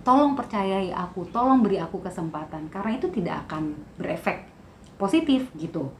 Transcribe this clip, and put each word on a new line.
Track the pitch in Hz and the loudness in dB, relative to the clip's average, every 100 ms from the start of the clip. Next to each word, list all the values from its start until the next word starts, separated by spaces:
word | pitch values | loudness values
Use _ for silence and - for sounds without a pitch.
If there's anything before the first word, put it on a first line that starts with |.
"Tolong | - 262 294 | 6 6 6
percayai | 277 - 208 190 196 185 | 2 -2 -2 0 0 -2
aku, | - 180 185 170 | -4 -6 -6 -6
tolong | 233 254 262 | 0 4 6
beri | 208 190 | 6 2
aku | 165 190 | -2 -6
kesempatan," | 185 180 165 156 156 156 156 | -8 -6 -6 -6 -8 -10 -10
karena | 190 220 | -6 -4
itu | 247 359 | -2 -2
tidak | 277 170 160 | -2 -2 -4
akan | - 156 156 151 - - | -6 -4 -4 -6 -12 -10
berefek | - 170 - - - - - - - | -6 -2 -2 -4 -10 -20 -20 -20 -20
positif | - 196 320 320 262 254 | -4 2 2 4 2 2
gitu. | 151 160 165 135 - | -8 -8 -6 -8 -10